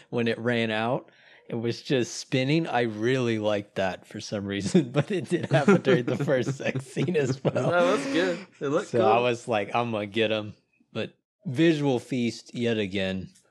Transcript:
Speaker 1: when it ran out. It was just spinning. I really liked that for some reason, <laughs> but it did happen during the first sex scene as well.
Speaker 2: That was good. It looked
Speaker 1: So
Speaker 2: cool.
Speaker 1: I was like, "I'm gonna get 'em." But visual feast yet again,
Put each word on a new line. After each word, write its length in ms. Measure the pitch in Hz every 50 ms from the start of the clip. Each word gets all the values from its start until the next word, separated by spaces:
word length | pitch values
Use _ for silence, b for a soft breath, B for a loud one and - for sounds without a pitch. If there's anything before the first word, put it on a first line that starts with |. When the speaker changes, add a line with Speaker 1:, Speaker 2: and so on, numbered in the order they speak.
| B B
Speaker 1:
when 180 | B 120 117
it 120 | 117 117 117
ran 340 | 113 120 120 117 117 110 110
out. 400 | 107 113 120 131 - - - b b b b b b b b
It 80 | -
was 260 | 117 113 120 113 - -
just 340 | - - 127 117 - -
spinning. 500 | - - - - 131 131 135 151 165 165
I 160 | 156 123 120 120
really 560 | 117 107 107 110 120 131 131 123 117 113 107
liked 380 | 104 104 104 104 104 - -
that 280 | - 95 92 90 - -
for 120 | - - 107
some 260 | - - 113 104 101
reason, 440 | 98 98 101 98 98 - 180 143 123
<laughs> 20 | 131
but 200 | 147 139 - 214
it 160 | 175 135 -
did 220 | 180 156 - -
happen 320 | - 160 139 - 294 - -
during 220 | 135 127 139 120
the 120 | - 120
first 400 | - 143 139 139 127 117 135 135
sex 300 | - - 123 120 131 135
scene 280 | - - 147 143 165 180
as 280 | 151 139 127 135 - -
well. 260 | 143 - 127 127 127
Speaker 2:
That 140 | 127 175 175
was 200 | 175 202 220 277
good. 320 | - - 160 185 185 175 185 190 - _ -
It 100 | 156 139
looked 200 | 143 180 196 -
Speaker 1:
So 100 | - 117
Speaker 2:
cool. 80 | 110
Speaker 1:
I 120 | 110 110 120
was 280 | 123 123 120 113 -
like, 260 | 123 113 104 101 98 -
"I'm 180 | 120 120 117 113
gonna 140 | 104 104
get 260 | 101 98 113 110 104 110
'em." 220 | 107 107 107 - _ _ _ _ _ _ _ -
But 200 | 110 107 - - _ _ _ _ _ -
visual 540 | 165 123 127 160 170 160 147 147 139 127 117
feast 540 | - - 143 127 120 117 110 - - - -
yet 240 | 127 120 117 113 110
again, 500 | 104 95 95 101 95 95 95 95 90 - - _ _ _